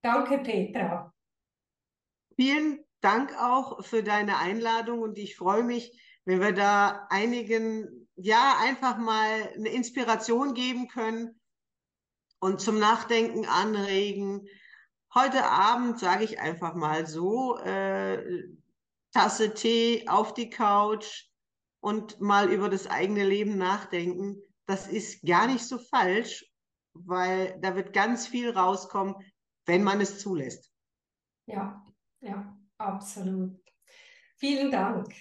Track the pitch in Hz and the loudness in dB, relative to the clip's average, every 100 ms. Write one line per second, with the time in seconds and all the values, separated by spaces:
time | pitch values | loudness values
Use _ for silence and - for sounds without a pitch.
0 | 240 254 269 277 233 202 190 254 - - | 4 2 2 0 0 -2 -2 -2 -4 -4
1 | - _ _ _ _ _ _ _ _ _ | -8 _ _ _ _ _ _ _ _ _
2 | _ _ _ - 262 294 302 285 - _ | _ _ _ 0 2 4 0 -2 -12 _
3 | 196 220 285 - 240 262 262 - 196 226 | 2 2 0 -2 2 2 0 -12 -2 -2
4 | 202 208 208 165 170 220 226 226 226 233 | 0 0 0 -2 -2 -2 0 -2 -2 -4
5 | 220 208 202 - 180 208 240 240 - - | -6 -8 -12 -4 0 2 2 -4 -8 -20
6 | _ _ 185 185 202 190 202 202 202 202 | _ _ 0 2 2 4 4 6 4 2
7 | - 190 226 240 208 226 220 220 214 123 | -2 0 0 -2 0 0 0 -4 -8 -16
8 | - - 185 220 269 - 240 254 262 220 | -20 -6 2 4 6 4 2 2 0 0
9 | 226 220 214 220 202 - 214 254 233 - | -2 0 0 0 -4 -6 -4 -2 -4 -2
10 | 226 220 233 233 277 240 254 247 247 254 | 0 0 2 0 0 -2 -2 -4 -6 -4
11 | 220 226 226 _ _ _ _ _ _ _ | -4 -4 -8 _ _ _ _ _ _ _
12 | _ _ _ _ 185 190 220 214 214 226 | _ _ _ _ -2 0 0 4 4 4
13 | - 233 226 220 214 160 208 208 196 196 | 2 2 2 -2 0 2 2 0 0 0
14 | 202 196 196 202 202 - - - _ _ | 0 -2 -4 -6 -10 -20 -20 -20 _ _
15 | _ 254 269 254 - 175 202 240 247 220 | _ 2 4 2 2 4 4 4 0 -2
16 | 185 190 214 - 156 170 170 175 151 156 | 0 0 0 -4 -6 -4 -6 -2 -2 -2
17 | 160 156 180 233 262 240 185 196 196 196 | -4 -4 -2 0 -2 -4 -4 -2 -2 -2
18 | 196 190 - 87 - - _ _ _ _ | -2 -4 -4 -8 -10 -20 _ _ _ _
19 | _ 247 202 208 214 214 226 233 233 226 | _ 2 2 2 0 0 2 4 2 0
20 | - 196 - - 226 - 214 202 208 214 | 0 0 0 -6 -10 0 4 4 4 0
21 | - - - _ _ _ _ _ 208 214 | -6 -16 -18 _ _ _ _ _ -4 -4
22 | 220 - 202 202 196 196 202 190 - 135 | -6 -6 4 4 4 2 0 -2 -2 -2
23 | 185 208 196 202 208 196 185 202 - 175 | 0 2 2 2 0 0 0 0 -2 -4
24 | 175 180 202 196 - _ - 190 - 220 | -4 -4 -6 -8 -18 _ -6 -6 -2 -6
25 | - - 156 175 226 254 - 247 - 269 | -6 -6 2 4 4 0 -4 -10 -2 2
26 | 185 202 233 - - _ _ _ _ 170 | 2 2 -2 -12 -18 _ _ _ _ -20
27 | 180 180 180 185 185 160 190 185 190 202 | -6 -2 0 0 -2 -2 -4 -4 -2 0
28 | 220 240 - 247 240 190 185 196 - 202 | 0 0 -4 -4 -2 2 2 0 -4 -4
29 | 196 190 - _ _ _ - 180 202 202 | -4 -6 -18 _ _ _ 0 2 4 2
30 | 196 - 208 175 127 - _ _ _ _ | 0 -4 -6 -4 -6 -10 _ _ _ _
31 | _ _ _ _ - 202 196 202 - _ | _ _ _ _ -12 -8 -8 -12 -20 _
32 | _ _ 220 202 202 - _ _ 202 196 | _ _ -12 -12 -12 -18 _ _ -6 -6
33 | - 202 185 190 185 - _ _ _ - | -10 -8 -6 -4 -6 -8 _ _ _ -20
34 | - - _ _ 277 277 277 - 240 185 | -20 -20 _ _ -2 0 0 0 0 -4
35 | - - | -8 -14